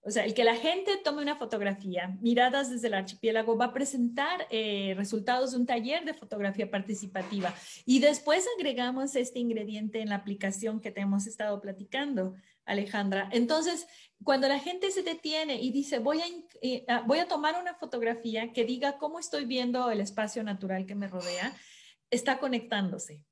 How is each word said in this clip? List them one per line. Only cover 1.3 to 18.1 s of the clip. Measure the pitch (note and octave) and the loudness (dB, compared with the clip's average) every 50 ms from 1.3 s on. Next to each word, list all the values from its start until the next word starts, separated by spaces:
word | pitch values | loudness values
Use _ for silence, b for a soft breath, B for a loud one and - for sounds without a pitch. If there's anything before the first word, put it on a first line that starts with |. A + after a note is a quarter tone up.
| D4+ | -2
fotografía, | D4 B3+ A3+ A3+ G#3 G3+ G3+ G3 G3 G3 F#3+ F3+ F3+ F3 F#3 F#3+ F#3+ | -2 -4 -4 -2 0 0 0 -2 -2 -4 -4 -2 -2 -2 -2 -4 0
Miradas | A3+ A#3 A#3+ A#3+ B3 B3+ B3 C#4 C#4 B3 | 2 4 6 8 6 6 6 2 0 0
desde | B3 A#3 A3+ A3+ | -2 -2 0 0
el | G#3 | 0
Archipiélago, | F#3+ F#3+ F#3+ - - - A3 A3 A3 A3 A#3 A3+ | 0 -2 -4 -8 -2 0 2 2 2 2 2 2
va | A3 B3 | 2 2
a | A#3+ | 0
presentar, | - C4 C#4 C4+ - B3+ A#3+ A#3 A#3 C#4 C#4 D#4 F4+ F4+ - - | 2 -2 -2 0 0 0 0 0 2 0 0 0 -2 -4 -4 -2
eh, | - A3 A3 G#3+ G#3 G3 G3 G3 F#3+ F#3+ | -2 -2 0 0 -2 -2 0 -2 -2 -2
resultados | G3+ G3 A#3 G#3+ G3 B3+ B3 B3+ C4 B3+ | -2 -2 -2 -2 0 2 2 2 2 0
de | B3+ | 0
un | B3 B3 | 0 0
taller | A#3+ B3 A#3 A3 B3 D4 E4+ E4+ | 2 0 -2 0 -2 -2 -2 -2
de | D4+ | -4
fotografía | D#4 - - - A3 G#3 G3+ G3 G3 G3+ G3+ F#3+ | -8 -8 -10 -10 -6 -2 -2 -2 0 -2 -4 -2
participativa. | - G3 G3 - G#3 - G#3+ F#3+ - G3 F3+ - G#3 G3 F#3 F3 B B B B B B B | -2 -4 -4 -4 -6 -6 -8 -8 -6 -6 -6 -4 -4 -2 -2 -2 B B B B B B B
Y | - B3+ C4+ | 4 6 8
después | C4 D4 D4 - - D4+ D4+ F#4 F#4 A#4+ A#4+ G4 | 8 6 4 4 2 4 4 4 4 0 -2 0
agregamos | D#4 D4 B3 A#3+ B3 B3 B3+ C4 C4+ C#4 C#4 | -2 -2 0 0 -2 -2 -2 -2 -4 0 0
este | C4 B3 B3 - B3+ | 0 -2 0 -2 -2
ingrediente | A#3+ A#3+ A3+ A3 G#3 G#3+ G#3+ G#3+ G#3+ G#3+ - A3+ | -2 0 0 -2 -4 -4 -6 -4 -4 -4 -4 -4
en | A3 G#3 | -2 -2
la | G3+ | -2
aplicación | G3 G3+ G3+ G3+ G3+ - G3 G3 - A3+ G#3+ A3 A3 | -2 -2 -6 -6 -2 -2 -2 -2 -2 -4 -2 -4 -2
que | - A3 | -6 -6
te | G#3 G3+ | -4 -2
hemos | G3 G3 G3 G3+ G3 | 0 2 2 2 0
estado | A3+ - - G#3+ G#3 G3+ G3+ | -2 -6 -4 -2 -2 -2 -4
platicando, | G3+ G3+ F#3+ F#3+ G3+ - - C4 C#4+ C#4+ C4+ G3+ F#3 F#3 F#3+ B B B B B _ | -6 -10 -10 -10 -10 -6 -4 -4 -2 0 0 0 -2 -2 -4 B B B B B _
Alejandra. | - - G3+ G3+ G3 - G#3 G3+ G3 F#3+ G3 G3 G3 | -4 -2 -2 -2 -2 -2 0 0 2 0 0 -2 2
Entonces, | - A#3 A#3+ A#3 D#4 D#4+ D#4 F4 F4 - - B B B B B _ _ | 2 2 4 4 2 2 2 0 -2 -4 -6 B B B B B _ _
cuando | - - C4+ C4+ C4+ | 2 4 4 4 6
la | C4+ C#4+ C4+ | 4 2 2
gente | C#4 F4 F4+ F#4 F#4+ G4 | 0 -4 -4 -2 -2 0
se | F#4+ F#4+ | 0 0
detiene | F4+ E4+ D#4+ D#4+ - D4+ D#4 D#4 D#4+ D4+ C4 A3 | -2 -2 -4 -4 -4 -2 -2 0 0 -2 -2 -2
y | A#3 C4 | -2 0
dice, | A3 C#4 C#4 - D4 A#3+ | 0 0 0 0 0 2
"Voy | A3 C#4 D4+ D#4+ | 2 2 2 2
a | E4+ F4 | 0 -4
in-, | F4 E4+ - - - - | -6 -10 -14 -18 -12 -4
eh, | - B3+ B3+ A#3+ - | -2 -2 -2 -2 0
ah, | - A#3+ A#3+ A#3 | 0 0 0 4
voy | A3+ C#4 D#4+ | 4 4 4
a | F4 F4 | 4 2
tomar | F#4 D4 D4 D#4 D#4+ F4 | 0 2 2 2 2 2
una | F4+ F4+ E4+ | -2 -4 -6
fotografía | - D#4 - - A#3+ A#3 A3+ | -6 -8 -6 -2 0 0 0